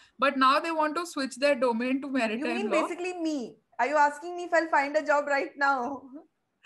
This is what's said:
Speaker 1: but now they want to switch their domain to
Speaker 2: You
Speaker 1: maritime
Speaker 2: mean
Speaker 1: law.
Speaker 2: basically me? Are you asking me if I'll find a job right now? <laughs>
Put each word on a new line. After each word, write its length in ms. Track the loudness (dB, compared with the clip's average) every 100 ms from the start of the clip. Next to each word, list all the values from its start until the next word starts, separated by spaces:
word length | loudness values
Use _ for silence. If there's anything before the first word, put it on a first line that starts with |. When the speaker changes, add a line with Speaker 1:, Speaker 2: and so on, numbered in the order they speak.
| _ -2
Speaker 1:
but 180 | 0 4
now 240 | 4 4
they 100 | 2
want 240 | 0 0 -2
to 100 | -4
switch 300 | -4 -6 0
their 180 | 2 2
domain 440 | 2 0 -2 -2
to 40 | -2
Speaker 2:
You 40 |
Speaker 1:
maritime 440 | -2 -2 -2 -4 -2
Speaker 2:
mean 140 | 0
Speaker 1:
law. 120 | 0
Speaker 2:
basically 320 | 0 -4 -8 -4
me? 360 | -4 -4 -6 -14 _ -4
Are 60 | 0
you 80 | 4
asking 400 | 2 0 -8 -10
me 80 |
if 80 | 0
I'll 160 | 0 2
find 280 | 2 2 0
a 80 |
job 220 | 2 2 2
right 300 | 0 -2 0
now? 460 | 0 2 -2 -8 -12
<laughs> 40 | -20 -20 _ _ _